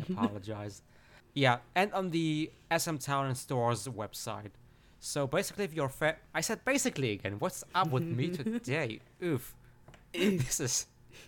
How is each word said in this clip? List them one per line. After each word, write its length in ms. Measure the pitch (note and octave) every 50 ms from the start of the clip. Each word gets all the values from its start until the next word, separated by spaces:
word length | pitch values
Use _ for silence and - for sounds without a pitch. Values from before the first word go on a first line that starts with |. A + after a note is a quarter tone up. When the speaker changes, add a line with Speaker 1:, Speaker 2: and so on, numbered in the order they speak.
| D3+
Speaker 1:
<laughs> 60 | -
Speaker 2:
apologize. 720 | F#3 F#3+ - - G#2 G#2 F#2+ G#2 G#2+ G#2 G#2 G#2 G2+ - - - - - - - - - - - -
Yeah, 240 | C#3+ C#3 B2+ A#2+ B2 - - -
and 160 | F3 F#3+ G#3 -
on 160 | G3 F#3+ F3+
the 400 | D#3+ E3 E3 D#3+ D#3 D3+ D#3 D#3 - - - -
S 180 | E3 E3 - F3
M 100 | D#3+ C#3+
Town 280 | - - C#3+ C#3 C#3 C3+
and 100 | B2+ B2+
Stores 500 | - - C#3+ B2 A#2+ A#2 A#2+ A2 G2 C3+
website. 640 | B2 B2 G#2+ G2+ - - - A#2 A2 G2+ G#2 G2+ - - - - - - - - - -
So 280 | - - - D3+ C#3 B2+
basically, 360 | - F3 G3 - - - G3+
if 80 | F3+ D#3
you're 160 | D#3+ C#3+ C3+
fa-, 280 | - - D#3+ D3+ D#3+ - - - -
I 80 | D#3
said 220 | E3 - A3+ - -
basically 460 | B3+ C4+ C#4 - B3+ - - C3+ A#2 G#2
again. 220 | G2+ - G2 G2+ G#2
What's 240 | C#3+ F#3 - - - - -
up 180 | F3 F#3+ E3
with 120 | C3 C3 E3
me 260 | E3 E3 A#2+ C3 E3+
Speaker 1:
<laughs> 80 | F3+ F3+
Speaker 2:
today? 640 | - A3 A3+ A#3+ - - C3+ D#3+ D3+ A#2+ A2 - - - - - F#3
Oof. 320 | F3 D#3 B2 - - - - - - - - - - - - - - -
This 460 | F3 F3+ G#3 G3 E3+ C3 B2+ - -
is, 260 | D3+ B2 - - - - _ - - - - - -